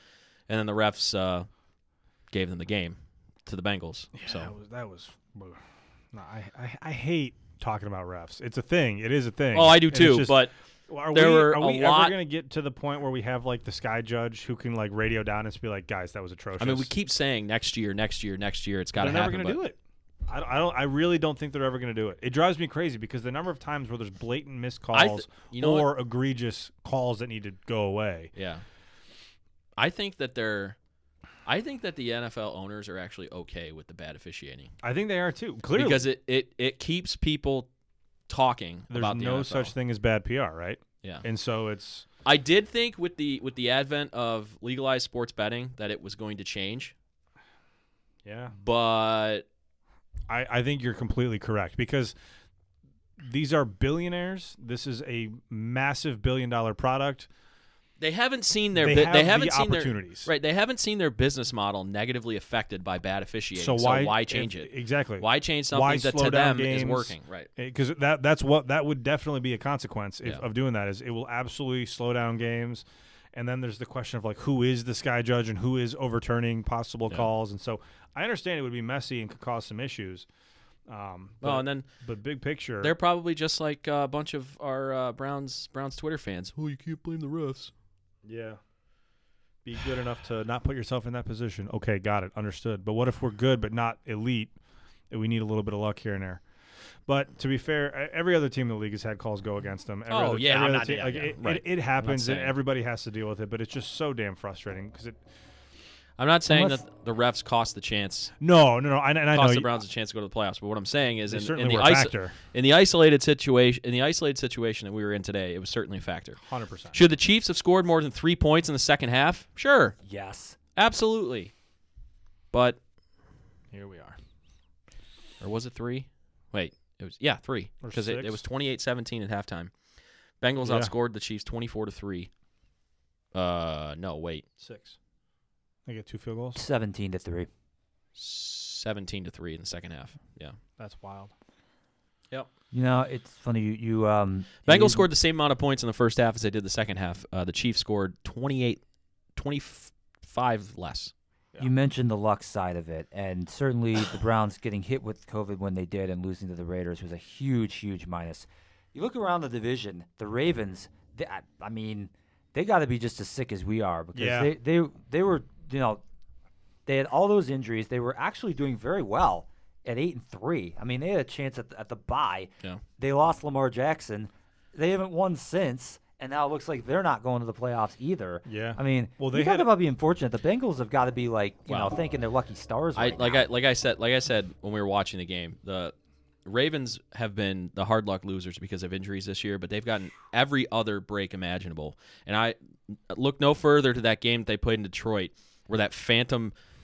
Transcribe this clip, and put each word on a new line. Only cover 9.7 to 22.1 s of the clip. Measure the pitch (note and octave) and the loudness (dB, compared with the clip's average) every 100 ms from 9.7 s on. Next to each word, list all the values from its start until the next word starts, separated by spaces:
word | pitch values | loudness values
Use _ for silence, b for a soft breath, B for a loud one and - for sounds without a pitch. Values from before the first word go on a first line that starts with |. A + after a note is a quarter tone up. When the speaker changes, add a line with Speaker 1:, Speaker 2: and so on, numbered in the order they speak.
| E3 | 12
Speaker 1:
do | E3 | 10
Speaker 2:
And | D3+ | 8
it's | |
Speaker 1:
too, | E3+ B2 | 8 8
Speaker 2:
just, | C3 | 8
Speaker 1:
but | C3+ B2 B B B - | 8 6 B B B -16
Speaker 2:
well, | D3 D3+ | -6 2
are | |
Speaker 1:
there | D#3 D#3+ | 8 10
Speaker 2:
we, | |
Speaker 1:
were | D#3+ D3+ D3+ | 10 8 6
Speaker 2:
are | |
Speaker 1:
a | C#3 | 4
Speaker 2:
we | C3 | 4
Speaker 1:
lot | C#3+ D#3 | 6 8
Speaker 2:
ever | E3+ | 8
gonna | F#3+ D#3+ | 4 -2
get | D#3 C3+ | -4 -4
to | D#3 | -4
the | C#3+ | -4
point | B2 C#3+ C#3+ | -4 -4 -4
where | C#3 | -2
we | C3 | -2
have, | A2 B2+ B2 | -2 -2 -2
like, | B2 | -4
the | - | -4
sky | - A#2 A2+ | -6 -2 -2
judge | A2 A#2 A#2 A2+ | -2 -2 -2 -4
who | - A#2+ | -6 -6
can, | B2 A#2 | -4 -2
like, | G#2+ | -2
radio | G#2 A2 A2+ | 0 0 0
down | G#2+ G#2+ | -2 -2
and | A2 | -4
just | - | -8
be | A2+ | -6
like, | G2+ E2+ | -6 -6
"Guys, | G2 F2 | -6 -6
that | G#2 | -10
was | F#2 | -12
atrocious"? | F2+ G#2 F#2 | -12 -10 -4
Speaker 1:
I | A#2+ | -2
mean, | C3 | -2
we | B2+ | -2
keep | - G3+ | -4 -2
saying | - C#3 A#2+ G#2 | 0 0 0 0
next | A2 - - | 0 0 -2
year, | G#2 G2 | -2 0
next | G#2+ - | -2 -2
year, | G#2+ F#2+ | -4 -4
next | G2+ - - | -4 -4 -4
year. | G2 | -2
It's | F2 | -2
gotta | G#2 F#2 | 0 0
Speaker 2:
They're | - | 2
never | G#2 | 0
Speaker 1:
happen, | F#2 F2+ | 0 -2
Speaker 2:
gonna | D4 | -2
Speaker 1:
but | |
Speaker 2:
do | F4+ | -4
it. | - - - - - - | -8 -20 -20 -20 -8 -4
I | C3+ | -4
don't, | C#3 | -2
I | C3 | 0
don't, | E3+ B2+ | 2 2
I | |
really | C#3+ C#3 E3+ E3+ | 0 2 4 4
don't | D#3 D3 | 2 -2
think | D3+ | -4
they're | C#3 C3 | -2 -2
ever | B2+ | -2
gonna | B2 A2+ | -4 -2
do | |
it. | G#2+ | -4